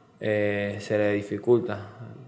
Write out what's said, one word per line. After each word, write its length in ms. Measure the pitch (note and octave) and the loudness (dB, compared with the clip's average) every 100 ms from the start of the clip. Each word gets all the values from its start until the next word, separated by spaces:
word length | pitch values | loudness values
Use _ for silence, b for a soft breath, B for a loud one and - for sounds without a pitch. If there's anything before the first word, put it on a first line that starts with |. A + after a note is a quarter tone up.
| b - | b -6
eh, 580 | G#2+ G#2 G#2 G2+ G2+ G#2+ | 0 2 2 0 -2 -4
se 180 | - G#2+ | -2 2
le 140 | G#2 | 2
dificulta. 800 | G#2 G#2 G#2 A#2 A#2 A2 G2+ - - A2+ - | 0 -2 -2 4 4 4 -8 -10 -14 -16 -16